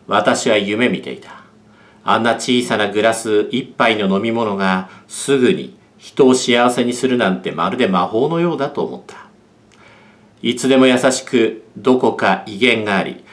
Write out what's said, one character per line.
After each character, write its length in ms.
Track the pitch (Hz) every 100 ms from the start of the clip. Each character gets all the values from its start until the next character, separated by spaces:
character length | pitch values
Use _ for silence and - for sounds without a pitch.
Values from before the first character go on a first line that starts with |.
| -
私 440 | 104 117 113 127
は 80 | 104
夢 320 | 101 107 120
見 100 | 92
て 120 | -
い 40 | -
た。 120 | - - - _ _ _ - _
あ 140 | - 110
ん 40 |
な 120 | 117
小 280 | 113 - 123
さ 140 | 117 110
な 140 | 101
グ 100 | 104
ラ 140 | 113
ス 340 | 110 113 104 -
一 140 | 120
杯 320 | - - 117 107
の 180 | 98
飲 80 | 98
み 100 | 117
物 240 | 113 110 98
が、 340 | 95 95 95 - -
す 300 | - - 139
ぐ 160 | 120
に 240 | 76 65 - _ _
人 300 | - - 127
を 80 |
幸 360 | 127 - 120 123
せ 140 | 123
に 80 | 120
す 160 | 120 131
る 80 | 123
な 140 | 98
ん 100 | 90
て、 120 | -
ま 180 | 76 90
る 80 | 127
で 80 | 107
魔 200 | 92 92
法 220 | 110 147
の 100 | 165
よ 180 | 175 143
う 20 |
だ 100 | 143
と 160 | -
思 140 | 131 127
っ 20 | -
た。 100 | - - _ _ _ _ _ - - - _ _ _
い 120 | 113 120
つ 120 | 131
で 80 | 135
も 100 | 131
優 120 | 123
し 260 | 135 131
く、 400 | - 123 110 - - 107
ど 200 | 127 127
こ 140 | 113
か 300 | - 104 95 -
威 120 | 98
厳 260 | 123 113
が 140 | 104 98
あ 40 |
り、 220 | 73 64 -